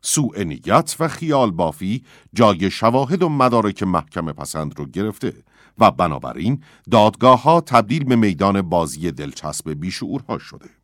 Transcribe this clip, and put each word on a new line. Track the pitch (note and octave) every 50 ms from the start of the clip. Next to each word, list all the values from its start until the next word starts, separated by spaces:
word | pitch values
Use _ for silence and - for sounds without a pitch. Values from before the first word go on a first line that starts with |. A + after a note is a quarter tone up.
سوء | _ - - D#3 D3 - - F#3+ G3+
نیت | - C#2+ - B2 - G3+ D3 E3 D3+ - -
و | E3 D#3+
خیال | C3 - E3 D#3+ D3 C3+ B2+ A2+
بافی | F2+ E2 F2+ D#2+ D2+ - F#2+ F#2 G#2+ C3 - _ - - _ _ -
جای | - A#2 G#2+ G2+ E2 F#2 F#2+
شواهد | - - - A2+ A#2 C3 C#3 B2 E3 F#3 F3+
و | E3+
مدارک | D3+ C#3+ C3 B2+ A#2+ A#2+ G#2+ G#2 F#2+ - G#2
محکمه | F#2+ F2+ E2+ D2 _ - F2+ E2+ D#2 D2+
پسند | - D2 D2 - D#2+ D#2 D2 D2 -
رو | D2
گرفته | C#2 B1 E2+ G2+ G#2+ G2+ - - A#2 C#2 - _ _ _ _ _ _ _ -
و | A2+ G2+
بنابراین | - - F#2 E2+ D2 C2 - B1+ A#1 B1+ D#2+ G#2+ C#3+ C3+ - _ _ _ _ -
دادگاه‌ها | A#2 A2+ G#2 A2 G#2+ - - C3 B2+ A#2+ - C#3+ E3 E3+
تبدیل | D#3+ - B2+ A#2+ G#2+ G2+ A#2 A#2+ -
به | B2+ B2
میدان | A#2 A2 G#2 F#2 D2 G2 G2 G2 G2
بازی | F#2+ E2+ E2 F2 E2 D#2 C#2 C#2+ E2 F2
دلچسب | D2+ C2+ D2 C#2+ C#2 - - D#2 C#2+ - - D#2+
بیشعورها | D#2 D2 D#2 F#2 F2+ - A#2+ - G#2 C3+ - - A#2 -
شده. | - - - - - - _ _